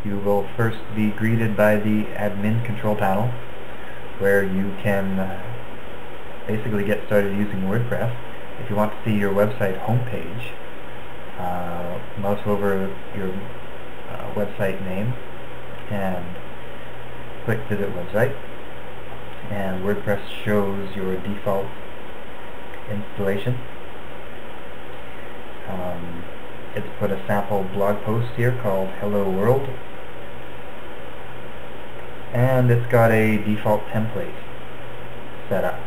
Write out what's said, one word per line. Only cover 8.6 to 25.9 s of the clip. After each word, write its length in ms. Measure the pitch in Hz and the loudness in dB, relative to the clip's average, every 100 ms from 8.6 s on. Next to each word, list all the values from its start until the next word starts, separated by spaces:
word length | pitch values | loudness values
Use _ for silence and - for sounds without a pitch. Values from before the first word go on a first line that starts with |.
If 80 | - | 0
you 80 | 104 | 0
want 160 | 104 | 0
to 60 | - | 0
see 140 | 113 104 | 2 2
your 160 | 101 | 2
website 460 | 98 107 - 196 - - | 4 2 2 0 0 0
homepage, 680 | 120 - 101 - 117 - - - - - - - - - - | 0 2 -2 -2 -2 -2 -2 -2 -2 -2 -2 -2 -2 -2 -2
uh, 600 | 90 90 87 87 87 90 - 113 | -2 -2 -2 -2 -2 -2 -2 0
mouse 200 | 101 101 | 0 0
over 500 | 104 101 101 95 95 - - 104 | 2 2 2 2 0 0 -2 0
your, 140 | 92 | 0
uh, 1040 | 95 - - - - - - - - - | 0 0 -2 -2 -2 -2 -2 -2 -2 -2
website 500 | 104 101 - 98 95 | -2 -2 0 0 0
name 300 | 95 92 113 123 - - - - - - - | -2 0 0 -2 -2 -2 -2 -2 -2 -2 -2
and 460 | 104 95 90 87 90 - - - - - - - - - - 113 | 0 0 0 0 -2 -2 -2 -2 -2 -2 -2 -2 -2 -2 -2 0
click 120 | 110 - | 0 0
Visit 180 | 101 95 | 0 0
Website, 420 | 87 85 104 123 - - - - - - - - - - - - | -2 0 2 2 0 -2 -2 -2 -2 -2 -2 -2 -2 -2 -2 -2
and 320 | 104 95 92 | 0 0 0
WordPress 380 | 92 101 107 98 - - | 0 0 2 0 0 0
shows 500 | 107 104 98 98 95 | 2 2 2 0 0
your 220 | 98 92 92 | 0 0 0
default 500 | 95 101 104 98 - - - - - - - - - - - - - | 0 0 0 0 0 -2 -2 -2 -2 -2 -2 -2 -2 -2 -2 -2 -2
installation. 680 | 104 104 - 98 101 123 120 - - - - - - - - - - - - - - - - - - - - - | -2 0 0 0 2 0 0 0 -2 -2 -2 -2 -2 -2 -2 -2 -2 -2 -2 -2 -2 -2 -2 -2 -2 -2 -2 -2
Um, 580 | 95 90 | -2 -2